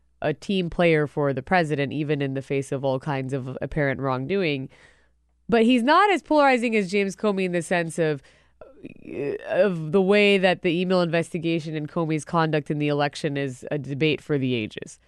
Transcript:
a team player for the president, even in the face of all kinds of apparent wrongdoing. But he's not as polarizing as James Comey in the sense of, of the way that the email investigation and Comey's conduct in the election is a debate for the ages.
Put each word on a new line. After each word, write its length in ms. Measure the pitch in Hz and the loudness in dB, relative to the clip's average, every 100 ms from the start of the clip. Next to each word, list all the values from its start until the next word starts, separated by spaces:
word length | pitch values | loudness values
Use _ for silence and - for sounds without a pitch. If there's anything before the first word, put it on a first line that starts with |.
| _ _ | _ _
a 100 | 151 | -4
team 380 | 151 - 196 170 | -4 -2 -2 -2
player 380 | - 175 156 151 | 2 4 4 0
for 240 | - 143 | -2 -2
the 100 | 135 | -2
president, 500 | - 185 156 147 135 | 0 0 2 0 -2
even 300 | 131 147 147 | -2 -2 -2
in 120 | 139 | -2
the 80 | 135 | -4
face 280 | - 139 135 | -4 -4 -2
of 140 | 139 | -4
all 160 | 139 131 | -2 -2
kinds 320 | 160 135 131 | -2 -4 -4
of 260 | 139 127 127 | -6 -6 -8
apparent 400 | 135 160 139 127 | -6 -2 -2 0
wrongdoing. 680 | 135 127 135 196 170 139 135 - - _ _ _ _ _ - | -2 -2 -2 -2 -2 -2 -6 -14 -20 _ _ _ _ _ 0
But 160 | 226 | 4
he's 180 | 226 254 | 6 4
not 260 | 233 339 415 | 4 4 4
as 120 | 359 | 2
polarizing 540 | - 302 277 254 226 220 | 2 4 4 4 2 0
as 120 | 180 | 0
James 280 | 202 196 - | 0 -2 -2
Comey 280 | 214 190 | -2 0
in 60 | 185 | -2
the 120 | 175 | -2
sense 360 | 160 175 165 165 | -2 -2 -2 -2
of, 240 | 156 143 - _ _ _ - - - - - 87 139 - - | -2 -2 -8 _ _ _ -20 -20 -20 -18 -12 -8 -6 -6 -2
of 420 | 175 202 170 156 | 0 2 0 -2
the 100 | 196 | 0
way 380 | 190 208 202 196 | 4 4 4 4
that 240 | 185 175 | 2 2
the 180 | 185 170 | 0 0
email 200 | 180 185 | 0 0
investigation 760 | 175 165 165 175 165 165 156 | 2 0 -2 -4 -2 -2 -4
and 160 | 156 147 | -6 -6
Comey's 340 | 180 160 156 | -4 -2 -4
conduct 460 | - 170 160 151 - | -2 0 0 0 -2
in 80 | 151 | -2
the 80 | 147 | 0
election 500 | 147 147 - 160 139 | 0 -2 -2 -4 -4
is 300 | 139 127 - | -4 -6 -6
a 80 | 151 | -6
debate 420 | 135 139 156 135 | -6 0 0 0
for 180 | - 147 | -2 -2
the 160 | 131 | 0
ages. 460 | 123 104 - - - | -2 -4 -8 -16 -18